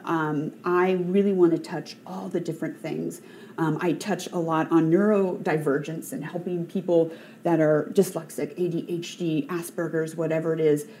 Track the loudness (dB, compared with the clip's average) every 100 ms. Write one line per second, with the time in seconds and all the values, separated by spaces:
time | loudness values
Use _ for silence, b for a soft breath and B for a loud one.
0 | -2 0 0 -2 -4 -4 0 2 4 2
1 | 2 2 4 6 6 4 -2 -8 -8 -14
2 | -14 -10 -6 -4 -4 -6 -6 -8 -8 -6
3 | -6 -8 B B B B -2 0 0 -2
4 | -2 -4 -4 -4 0 0 2 4 4 4
5 | 4 4 2 -2 -2 0 0 0 -2 -8
6 | -8 -8 -8 -8 -4 -4 -4 -4 2 2
7 | 2 B B B 0 4 4 4 2 2
8 | 2 0 -8 -8 -6 -2 -2 -2 -4 -6
9 | -6 -6 -2 0 -2 -4 -6 -6 -2 -2
10 | -2 -2 -2 0 0 2 4 2 0 B